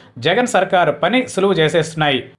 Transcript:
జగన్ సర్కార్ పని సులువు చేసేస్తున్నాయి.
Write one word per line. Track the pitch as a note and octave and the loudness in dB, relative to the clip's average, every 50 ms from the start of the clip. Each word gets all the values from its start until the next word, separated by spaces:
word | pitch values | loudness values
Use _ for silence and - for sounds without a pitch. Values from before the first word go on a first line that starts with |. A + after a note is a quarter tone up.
| - - - B2+ | -20 -20 -10 -4
జగన్ | A#2 D#3 F#3 A3+ B3 | -2 0 0 0 0
సర్కార్ | A#3+ - F#3+ F#3 F#3 F#3+ F3+ E3+ D3+ C#3 - - | 0 0 0 0 2 2 2 2 2 0 0 0
పని | F3 A3 B3+ B3 | 0 0 0 -2
సులువు | - - F#3 F#3 G3+ F#3+ | -2 -2 0 0 2 2
చేసేస్తున్నాయి. | D#3+ D#3 D3+ D#3+ E3+ D#3 D#3+ - D#3+ D#3 D3 C3+ B2 - - - | 2 2 2 2 0 -2 -2 -2 -2 0 0 0 -2 -4 -8 -14